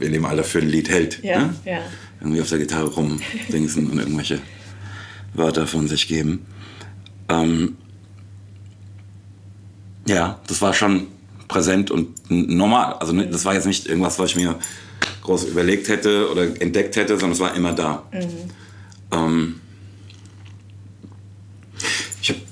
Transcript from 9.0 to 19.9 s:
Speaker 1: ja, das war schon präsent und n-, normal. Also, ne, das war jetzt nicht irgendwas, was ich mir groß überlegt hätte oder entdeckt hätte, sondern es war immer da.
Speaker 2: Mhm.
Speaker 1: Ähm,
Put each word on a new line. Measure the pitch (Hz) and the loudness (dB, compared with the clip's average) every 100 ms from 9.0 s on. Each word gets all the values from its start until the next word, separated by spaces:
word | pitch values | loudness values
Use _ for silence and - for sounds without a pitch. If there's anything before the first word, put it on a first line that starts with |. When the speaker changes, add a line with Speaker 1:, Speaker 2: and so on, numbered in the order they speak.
| - - - - - - - - - - - | -20 -20 -20 -20 -20 -20 -20 -20 -20 -8 0
Speaker 1:
ja, | 95 87 104 - | 2 2 -2 -4
das | 90 | 2
war | 101 | 2
schon | 92 104 95 95 - - - - | 4 4 4 0 -12 -20 -16 -2
präsent | 95 85 95 98 | 2 4 4 4
und | 82 80 - - | 0 -2 -4 0
n-, | 87 - 87 | 2 4 4
normal. | 104 - 78 | 6 6 4
Also, | - 80 | 0 0
ne, | 90 92 | 2 2
das | 85 | 0
war | 98 | 2
jetzt | 98 90 | 2 2
nicht | 90 - | 0 2
irgendwas, | 82 90 87 | 2 2 2
was | 90 | 2
ich | 87 | 2
mir | 87 82 - - - - - - | 2 0 -6 -10 -10 -4 -4 -4
groß | - 90 | 0 0
überlegt | 87 85 87 101 110 | 2 2 4 2 2
hätte | 104 107 104 98 | 2 4 4 4
oder | 87 85 - | 2 0 0
entdeckt | 85 98 98 110 | 0 2 2 2
hätte, | 104 101 | 2 2
sondern | 92 | 2
es | 85 | 2
war | 92 | 0
immer | 87 87 | 2 0
da. | 82 80 76 - | 2 0 -2 -6
Speaker 2:
Mhm. | 185 180 - - - - - - - - | -6 -6 -8 -12 -14 -20 -20 -20 -16 -4
Speaker 1:
Ähm, | 87 80 82 82 82 - - - | 0 2 2 0 -6 -14 -20 -20